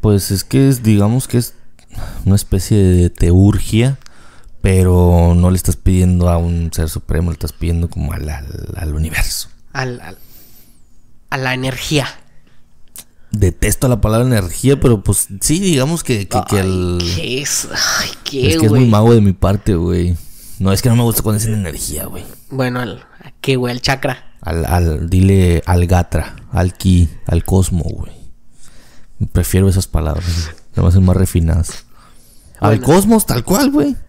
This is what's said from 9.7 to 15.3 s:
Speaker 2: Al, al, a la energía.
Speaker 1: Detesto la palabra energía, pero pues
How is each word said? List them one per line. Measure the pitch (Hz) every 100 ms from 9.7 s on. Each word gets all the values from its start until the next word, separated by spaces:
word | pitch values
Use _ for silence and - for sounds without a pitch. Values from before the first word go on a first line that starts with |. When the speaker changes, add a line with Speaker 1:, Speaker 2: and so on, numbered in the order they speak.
Speaker 2:
Al, | 143 131 123
al, | - 98 - - - - - - - - - - -
a | 139
la | 131
energía. | 127 131 123 - 151 127 - - - - - - - - - - _ -
Speaker 1:
Detesto | 104 95 - 107 101 127
la | 117
palabra | 107 110 127
energía, | 117 90 - 123 139
pero | 135 110
pues | - 95 -